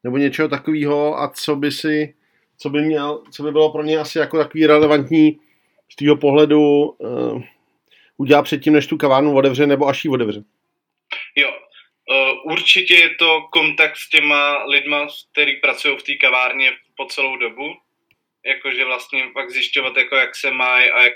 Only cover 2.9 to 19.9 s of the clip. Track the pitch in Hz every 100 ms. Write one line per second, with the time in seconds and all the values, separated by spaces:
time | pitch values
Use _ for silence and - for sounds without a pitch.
2.9 | 156 143 147 - - 147 147 156 156 151
3.9 | 156 151 160 147 160 147 156 156 151 151
4.9 | 147 131 160 151 151 _ _ _ _ _
5.9 | - 143 143 143 143 151 151 147 143 147
6.9 | - 113 123 123 120 123 _ _ _ _
7.9 | _ _ - 139 147 - 147 156 151 135
8.9 | 151 147 135 147 135 139 127 147 139 139
9.9 | 135 156 131 113 104 - _ _ _ _
10.9 | _ _ - - 143 135 - _ - _
11.9 | _ - 135 135 127 156 160 - 190 180
12.9 | 175 165 - 165 156 156 160 156 151 151
13.9 | - - 156 147 147 143 143 139 139 139
14.9 | 147 147 - - - 143 131 139 123 147
15.9 | 139 - 143 135 127 127 131 131 131 _
16.9 | - 127 - 135 131 117 113 147 - _
17.9 | _ _ _ _ _ 123 139 139 127 127
18.9 | 127 - 135 127 135 123 131 - 143 131